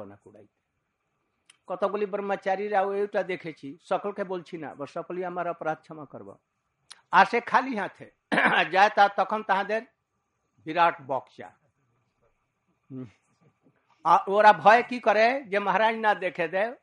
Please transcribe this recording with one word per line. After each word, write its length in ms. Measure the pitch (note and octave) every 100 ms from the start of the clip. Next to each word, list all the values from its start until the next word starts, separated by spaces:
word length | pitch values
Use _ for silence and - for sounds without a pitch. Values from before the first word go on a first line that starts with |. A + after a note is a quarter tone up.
| G2
না 60 | G2+
কুড়াইতে। 360 | G#2 G#2 G#2 _ _ _ _ _ _ _ _ _ _ _ -
কতগুলি 360 | F#3 G3+ G#3 G#3
ব্রহ্মচারীরা 680 | G3+ G3+ F#3+ G3 F#3+ G#3 G3+ G3
ওইটা 340 | G3 G3+ G3+
দেখেছি, 440 | F3+ F3 E3 D3 C#3 E3 -
সকলকে 340 | F3+ G3+ G3+
বলছি 320 | F#3+ F#3 D#3+ E3+
না, 120 | C#3 C3
বা 100 | C#3 E3+
সকলেই 300 | E3 F3+ F3+
আমার 140 | F3 F3+
অপরাধ 240 | E3 D#3 D#3 -
ক্ষমা 200 | D#3 C#3
করব। 240 | A#2+ G2 - _ _ _ _ _ - -
আসে 240 | F3 G3 A#3+ -
খালি 220 | A3+ C4 A3
হাতে, 260 | F3 - A2 _ -
<clears throat> 420 | - - G#3 E3
যায় 180 | F3+ G#3 G#3
তা 80 | G3+ G3+
তখন 200 | F#3+ G#3+
তাহাদের 380 | G#3 F#3+ G3 A3 B3 _ _ _ _ _ _ _ D#3
বিরাট 300 | E3 E3+ E3 C3
বক্সা। 400 | C3 - - F#2 _ _ _ _ _ _ _ _ _ _ _ _ _ -
হুম। 180 | C3 A#2+ _ _ _ _ _ _ _ _ _ D#3+
আর 140 | F#3 F#3+ G3+
ওরা 160 | G#3+
ভয় 300 | F#3 F#3 A#3 A3+
কি 80 | B3 A3
করে 180 | G#3 A3+ C#4 A#3
যে 60 | G3+
মহারাজ 360 | G3+ F#3 A3 A3+ G#3+
না 60 | F#3
দেখে 300 | F3+ - E3
দেয়, 180 | F#3 A3+ C#4